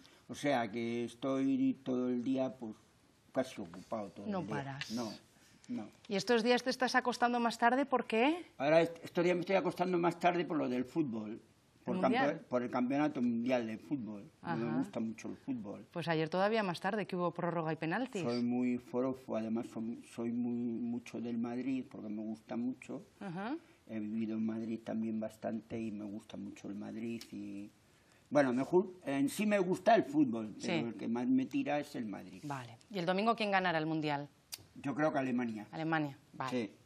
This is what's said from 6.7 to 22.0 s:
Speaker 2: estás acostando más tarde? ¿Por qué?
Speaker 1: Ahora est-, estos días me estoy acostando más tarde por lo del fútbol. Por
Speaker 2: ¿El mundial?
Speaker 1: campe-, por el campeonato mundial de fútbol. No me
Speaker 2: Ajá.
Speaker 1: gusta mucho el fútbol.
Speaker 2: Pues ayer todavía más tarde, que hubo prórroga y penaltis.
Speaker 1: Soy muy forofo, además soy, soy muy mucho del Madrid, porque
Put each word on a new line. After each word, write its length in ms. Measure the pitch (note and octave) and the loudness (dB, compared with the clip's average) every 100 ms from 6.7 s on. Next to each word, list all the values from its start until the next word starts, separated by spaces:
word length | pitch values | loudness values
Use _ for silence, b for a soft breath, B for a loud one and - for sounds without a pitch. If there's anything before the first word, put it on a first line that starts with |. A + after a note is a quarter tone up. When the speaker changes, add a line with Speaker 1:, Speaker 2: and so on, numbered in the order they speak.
Speaker 2:
estás 260 | B3+ B3 B3+ | 0 2 4
acostando 420 | B3 A3+ A#3+ A#3+ | 2 2 2 2
más 180 | A#3 A3+ | 0 4
tarde? 280 | A#3 B3+ C#4+ | 4 4 2
¿Por 180 | B3 G#3 | 0 2
qué? 440 | A3 C4 F4 D#4+ - | 2 4 2 -4 -2
Speaker 1:
Ahora 220 | C#3 E3 | 4 6
est-, 180 | E3 - | 6 0
estos 180 | - - | -4 2
días 140 | F3 F3 | 4 2
me 60 | |
estoy 120 | E3 F#3+ | 2 2
acostando 400 | D#3 - F3+ F3+ | 2 0 2 2
más 220 | E3+ E3 | 2 2
tarde 260 | F3 F3 | 2 2
por 120 | D#3+ D#3+ | 2 0
lo 120 | C3+ | 0
del 160 | B2 | 0
fútbol. 560 | B2+ E3 D3 A2+ G#2+ A#2 - _ _ _ | 0 0 0 -2 -6 -8 -14 _ _ _
Por 120 | - F#3 | -4 2
Speaker 2:
¿El 40 | |
mundial? 280 | C3+ B3 C#4+ | 4 4 2
Speaker 1:
campe-, 140 | - - | 0 -2
por 140 | B2 | -2
el 80 | B2 | 0
campeonato 500 | B2+ B2 C#3 D3+ C#3+ | 0 2 2 2 2
mundial 460 | B2 A#2 A#2+ B2+ A2+ | 0 2 2 0 0
de 100 | A2 | -6
fútbol. 540 | - D3 G#2 G#2 A#2+ - | -4 -4 -4 -8 -12 -10
No 140 | - E3 | -4 -2
me 120 | A#2 | 0
Speaker 2:
Ajá. 80 | A#2+ | 0
Speaker 1:
gusta 220 | C#3 A#2 | -2 -2
mucho 280 | A2+ - G#2+ | -4 -6 -10
el 80 | - | -10
fútbol. 500 | - - G#2 - - | -6 -6 -6 -10 -10
Speaker 2:
Pues 160 | F3 D#3+ | -6 0
ayer 220 | D#3+ D#3 | 0 2
todavía 320 | F#3 G3 A3+ | 2 2 2
más 180 | G3+ D#3+ | 0 -2
tarde, 260 | F#3+ A3 F#3 | -2 -2 -2
que 80 | |
hubo 160 | F3+ F3 | -2 -2
prórroga 440 | E3 F3 E3+ D#3+ | 0 -2 0 0
y 20 | D#3 | -2
penaltis. 460 | D#3+ F#3+ B3+ G3+ | -2 -2 -2 -2
Speaker 1:
Soy 200 | C#3+ A#2+ | 0 0
muy 360 | A#2+ B2 B2 B2 | 2 2 2 0
forofo, 580 | - B2 C3 C3 - A2+ | -2 -2 -2 -2 -4 -4
además 300 | A2 A2+ - | -2 -2 -4
soy, 300 | A2+ A2 A#2+ - | -6 -6 -8 -10
soy 180 | - A#2 | -6 -4
muy 220 | A#2+ A#2+ A#2+ A#2+ A2+ | -2 -2 -2 -2 -2
mucho 400 | A#2 A#2+ - A#2 | -2 -4 -6 -8
del 160 | A#2 A#2 | -4 -2
Madrid, 480 | A#2+ B2 B2+ C3 B2 | -2 -2 -2 -2 -4
porque 180 | G2+ | -8